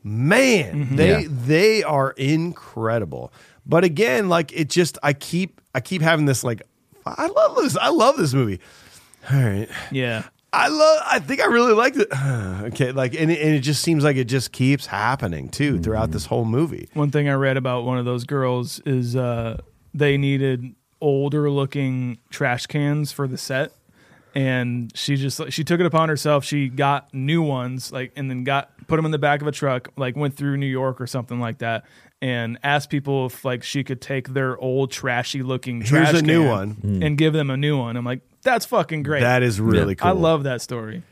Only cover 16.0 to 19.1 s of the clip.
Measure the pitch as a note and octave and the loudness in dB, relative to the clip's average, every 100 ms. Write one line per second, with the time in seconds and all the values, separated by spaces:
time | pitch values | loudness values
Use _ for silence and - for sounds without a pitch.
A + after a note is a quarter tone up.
16 | A2+ D#2 - B2 A2+ A#2 E3 - - D#3 | -2 -4 -2 -2 0 0 -2 -4 -10 -2
17 | D3 D3 C#3+ C3+ C3+ C3+ B2+ B2 A#2+ B2+ | 0 0 0 0 0 0 -2 -2 -2 -2
18 | B2 B2 B2 C#3+ B2+ B2 B2 - - B2+ | -2 -4 -4 -2 0 -2 -4 -8 -2 0
19 | A#2+ | 0